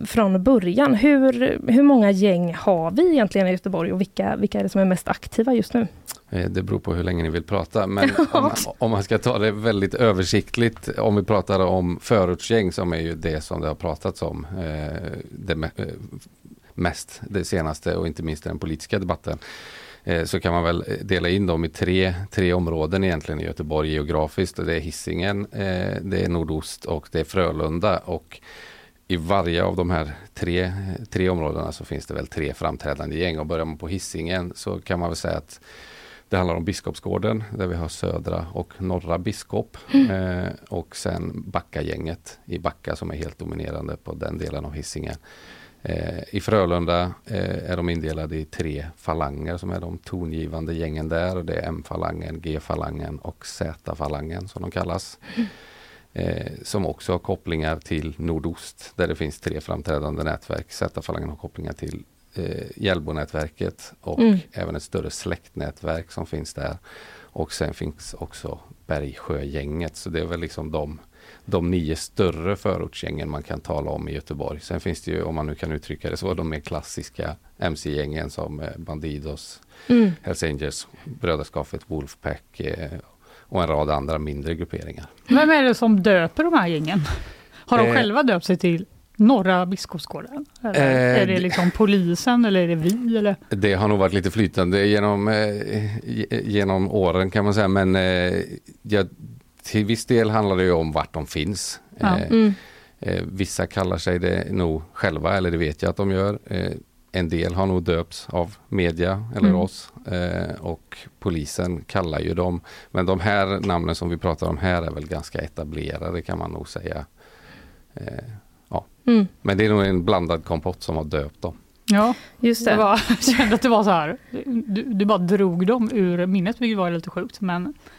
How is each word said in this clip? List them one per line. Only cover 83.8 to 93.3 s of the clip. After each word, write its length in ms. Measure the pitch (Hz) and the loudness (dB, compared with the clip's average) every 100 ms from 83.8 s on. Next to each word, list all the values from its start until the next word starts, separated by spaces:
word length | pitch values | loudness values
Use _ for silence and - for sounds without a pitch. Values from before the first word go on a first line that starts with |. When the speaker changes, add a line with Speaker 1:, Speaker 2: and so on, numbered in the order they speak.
| 76 | 2
Speaker 2:
andra 300 | 73 71 78 | 0 0 -4
mindre 360 | 76 71 76 82 | -4 -6 -6 -6
grupperingar. 500 | 85 - 78 - - - - | -6 -8 -10 -14 -18 -18 4
Speaker 3:
Vem 220 | 262 311 | 6 8
är 140 | 302 | 6
det 100 | 262 | 6
som 300 | - 226 202 | 4 6 6
döper 400 | 208 185 165 - | 8 6 4 2
de 100 | 339 | 4
här 140 | 311 175 | 4 4
gängen? 320 | 156 156 185 147 - - - - | 0 0 0 0 -4 -6 -16 -20
Har 240 | - - 240 | -20 2 4
de 100 | 233 | 6
Speaker 2:
Eh. 60 | |
Speaker 3:
själva 300 | 254 214 247 | 6 4 4
döpt 220 | 262 180 - | 4 4 2
sig 120 | 175 | 2
till 280 | 180 165 - - _ - | 2 2 -2 -16 _ 4
Norra 500 | 214 240 185 180 180 | 6 8 6 4 2
Biskopsgården? 800 | 196 - 160 - 151 247 285 294 - | -2 -6 -10 -10 -12 -10 -12 -12 -6
Eller 120 | 233 | 0
Speaker 2:
Eh, 480 | 147 139 127 123 127 | 4 4 6 6 6
Speaker 3:
är 40 | 185 | 4
det 60 | |
Speaker 2:
det 60 | 185 | 2
Speaker 3:
liksom 320 | 180 - 180 | 2 2 2
polisen 760 | - 208 202 170 175 254 240 226 | 4 4 6 4 0 2 4 6
eller 140 | 190 | 4
är 60 | 170 | 4
det 80 | 165 | 2
vi, 420 | 175 233 240 220 | 2 2 0 2
eller? 180 | 208 | 2